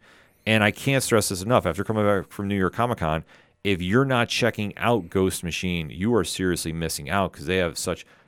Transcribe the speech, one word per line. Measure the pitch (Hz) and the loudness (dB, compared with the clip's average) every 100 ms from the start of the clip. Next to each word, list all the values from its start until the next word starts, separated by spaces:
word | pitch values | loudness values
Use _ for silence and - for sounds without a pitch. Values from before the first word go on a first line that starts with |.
| - - _ _ - | -20 -20 _ _ 2
And | 110 104 | 4 4
I | |
can't | - 135 135 | 2 0 0
stress | - 110 - | 4 2 2
this | 92 | -2
enough. | 95 120 90 | 2 2 2
After | 87 101 | -2 -2
coming | 110 104 | 0 2
back | 98 80 | 2 -2
from | - 101 | -6 -4
New | 101 | 0
York | 90 | 0
Comic | - 120 110 | 0 -2 0
Con, | 80 80 - - _ _ | -2 -2 -4 -16 _ _
if | 101 90 | -2 0
you're | 90 113 | 2 2
not | 135 123 117 | 2 2 0
checking | - 117 107 104 - | 0 0 0 -6 -2
out | 110 117 85 | 0 0 0
Ghost | 98 95 - | 0 2 0
Machine, | 85 - 90 87 76 | -4 -4 -2 -4 -4
you | 65 104 | -4 0
are | 117 82 | 2 0
seriously | - 92 87 82 | -2 0 0 -2
missing | 80 82 - 69 | -4 -4 -4 -2
out | 98 92 | -2 -2
'cause | - 73 | -4 -2
they | 92 | 0
have | 87 73 | 0 -2
such | 92 85 - - | -4 -6 -10 -20